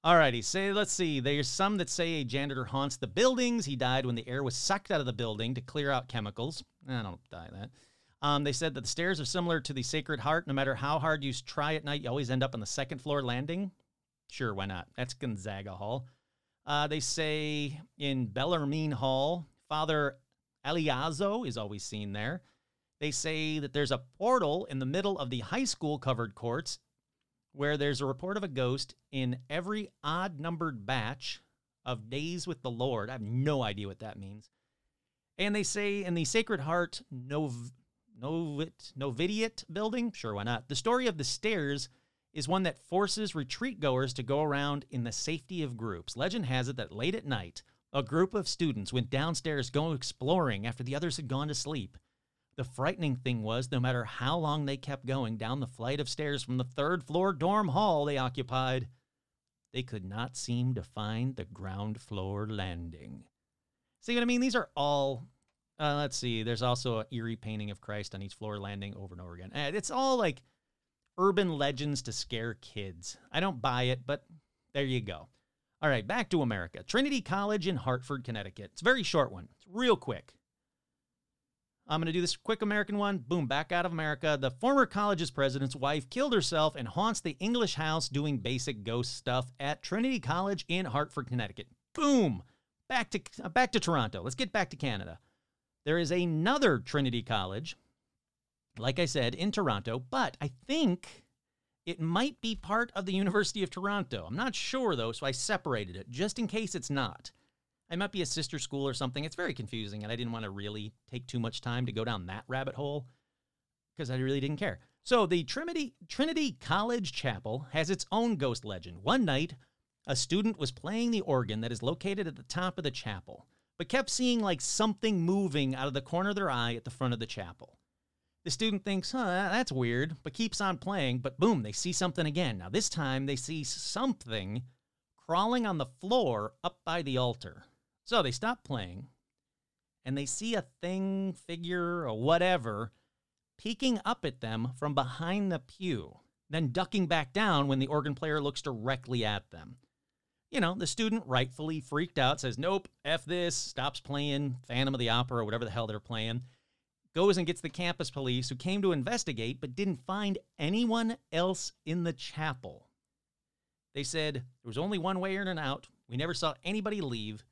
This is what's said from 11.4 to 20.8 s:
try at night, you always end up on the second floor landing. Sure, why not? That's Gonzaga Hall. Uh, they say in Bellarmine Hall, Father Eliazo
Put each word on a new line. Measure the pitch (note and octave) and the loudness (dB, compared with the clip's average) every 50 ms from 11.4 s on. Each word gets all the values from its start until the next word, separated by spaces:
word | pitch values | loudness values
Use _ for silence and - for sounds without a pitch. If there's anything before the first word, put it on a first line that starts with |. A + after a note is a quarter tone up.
try | - - - - D3 D3+ D#3+ | -8 -6 -4 -2 0 0 0
at | D#3 D3 | -2 -2
night, | C#3+ D3 D3 B2+ | -2 -4 -2 -2
you | A#2+ | -2
always | B2 C#3+ C#3 A#2 | 0 0 0 2
end | C3 C3 C3+ | 2 2 2
up | C3+ C3 | 2 0
on | A2+ | -4
the | G#2 | -6
second | - - - C3+ C3 D#3 C3 | -4 -4 -4 -4 -4 -6 -8
floor | C3 D3 C#3+ C#3+ C3+ | -2 0 0 0 2
landing. | B2 A#2+ B2 C#3 D3 E3+ F#3 G3+ F#3+ - _ _ _ _ _ _ _ _ _ _ _ | 0 -2 -2 -2 -2 -2 -4 -4 -6 -8 _ _ _ _ _ _ _ _ _ _ _
Sure, | - - C3 A2+ G2+ | -6 -2 -2 0 0
why | G2 F#2+ | 0 -2
not? | G2+ F#2+ F2+ F2 _ _ | -2 -4 -6 -8 _ _
That's | - B2+ B2+ - | -6 -6 -6 -6
Gonzaga | - C#3+ B2+ A2 F#2+ F#2 G#2+ G2 F#2+ G2 G2+ | -6 -4 -4 -4 -4 -4 -6 -6 -6 -8 -10
Hall. | F#2 F#2 G2+ G#2 A#2+ C#3 B2+ - _ _ _ _ _ _ _ _ _ _ _ | -8 -6 -4 -4 -4 -4 -6 -10 _ _ _ _ _ _ _ _ _ _ _
Uh, | D#3 D3 D3 D3 | -2 0 0 2
they | D3 D3+ D#3 | 0 0 -2
say | C#3 - - - D#3+ D#3 D3+ D#3 D3+ D3+ D3+ D3 D3 C#3 D3 D3+ - - _ | -2 -2 0 0 0 0 0 0 -2 -2 -2 -2 -2 -4 -6 -10 -14 -18 _
in | - D3 C#3 C3+ C3 B2 | -4 -2 0 2 0 0
Bellarmine | G#2 G2 B2+ C3+ E3 F3+ D#3+ D3 C#3 D3 D#3 D#3 D3+ | 0 0 0 2 2 2 2 2 2 0 2 0 0
Hall, | C#3+ - C3+ C3 C3 C3 C3+ D3+ F3 F3+ D#3 - _ _ _ | 0 2 2 2 4 4 2 2 0 -2 -4 -12 _ _ _
Father | _ D3+ D#3 D#3 D#3 D#3 D3+ D3 C#3 C#3 - _ _ _ _ _ _ _ _ - | _ 0 0 2 2 4 4 2 2 -2 -6 _ _ _ _ _ _ _ _ -4
Eliazo | C3+ D#3+ E3+ | -2 0 2